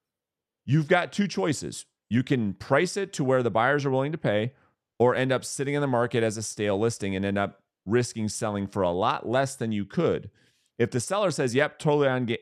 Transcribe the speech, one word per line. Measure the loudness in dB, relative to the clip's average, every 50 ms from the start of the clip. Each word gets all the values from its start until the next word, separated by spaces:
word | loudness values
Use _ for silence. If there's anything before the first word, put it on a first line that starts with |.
| _ _ _ _ _ _ _ _ _ _ _ _ -4
you've | 0 0 0 2
got | 4 2 2 2 -2 -2
two | -2 -2
choices. | -2 -2 -2 0 0 -2 -2 -4 -10 -10 -12 -16 _ _ _ _ 0
You | 0 0 2
can | 2 0 0 0 -2 -4
price | -6 -2 2 2 2 2 0 -2
it | -6 -6 -6 -4
to | -4 0
where | 2 2 2 2
the | 2
buyers | 2 2 2 2 2 0 0
are | 0
willing | 0 0 -2 -2 -4
to |
pay, | -4 -2 0 0 0 0 -2 -6 _ _ _ _ _ _ _ _
or | 4 4 4 4
end | 2 2 0 0
up | -2 -2
sitting | -6 -6 -6 -4 -2 0
in | 0
the | 0
market | 2 2 2 0 2 2 0 0
as | 0 0
a | -4 -8
stale | -8 -6 -2 0 0 2 2
listing | 0 0 -2 -2 -4 -4 -2
and | -2 -2
end | -2 0
up | -2 -2 -4 -6 _ _ _ _ _ -4
risking | 0 2 2 2 0 -4 -6 -6 -6
selling | -4 -4 -6 -4 -4 -4 -6
for | -4 -2 0
a | 0 2
lot | 2 2 0 0 0 -2 -4
less | -2 0 0 0 0 -4
than | -6 -4 -4 -2
you | -4 -4
could." | -4 -2 0 0 0 0 0 -4 -10 _ _ _ _ _ _ _ _ _
If | 0 0 0
the | 0 -4
seller | -2 -2 -2 0 0 0
says, | 0 0 -2 0 2
"Yep, | 2 0 0 -2 -2
totally | 0 2 4 4 4
on | 2 2 0 0
ga-, | -2 -4 0